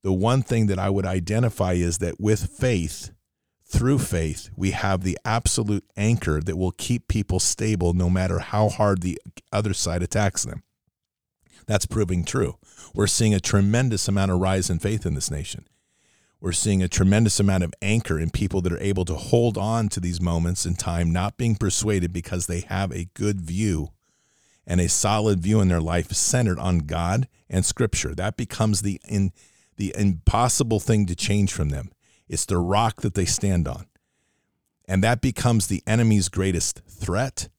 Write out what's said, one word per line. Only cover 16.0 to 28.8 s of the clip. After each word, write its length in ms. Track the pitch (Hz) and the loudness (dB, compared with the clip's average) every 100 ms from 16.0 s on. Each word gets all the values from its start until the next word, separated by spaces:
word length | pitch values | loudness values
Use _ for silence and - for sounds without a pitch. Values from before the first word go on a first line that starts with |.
| _ _ _ _ | _ _ _ _
We're 120 | 92 | -4
seeing 320 | 85 107 98 | -2 2 2
a 40 | 92 | 2
tremendous 520 | - 95 101 113 - | 2 4 6 4 4
amount 240 | 101 95 | 2 2
of 100 | 85 - | 0 -4
anchor 380 | 98 110 - 80 | 0 0 0 -2
in 100 | 82 | -2
people 320 | - 98 95 | -2 -2 0
that 100 | 90 | -2
are 80 | 87 | -2
able 240 | 101 95 90 | -2 -2 -2
to 100 | 82 | -4
hold 420 | - 117 120 101 | 0 2 2 0
on 320 | 101 117 107 | -2 0 -2
to 100 | - | -2
these 220 | 87 85 | -4 -2
moments 460 | 85 85 85 90 - | 0 0 0 -2 -2
in 80 | 85 | -4
time, 360 | - 85 85 | -2 0 0
not 240 | 87 98 - | 2 -2 -2
being 200 | 117 104 | -2 0
persuaded, 580 | 104 - 104 101 87 | 0 0 0 0 0
because 320 | 90 85 90 85 | -4 -6 -6 -4
they 140 | 87 | -6
have 300 | - 95 98 | -6 -4 -4
a 180 | - 87 - | -4 -10 -4
good 260 | 104 98 | -4 -2
view 480 | 80 87 107 80 69 _ _ _ _ _ _ _ - | -4 -2 0 -2 -4 _ _ _ _ _ _ _ -2
and 120 | 87 | 0
a 80 | 87 | 2
solid 520 | - 104 107 110 98 | 2 2 2 2 2
view 200 | 87 107 | 2 4
in 100 | 95 | 4
their 120 | 87 | 2
life 300 | 80 87 - | 0 -2 -2
centered 480 | - - 127 117 90 | -2 0 2 2 0
on 200 | 92 87 | 0 0
God 480 | 73 82 85 104 131 _ _ | 0 -4 0 0 -2 _ _
and 160 | 92 95 | -2 -2
Scripture. 480 | - 113 - - | 0 -2 -2 -4
That 240 | 73 95 - | -4 -6 -4
becomes 460 | 110 - 110 98 | -8 -2 0 2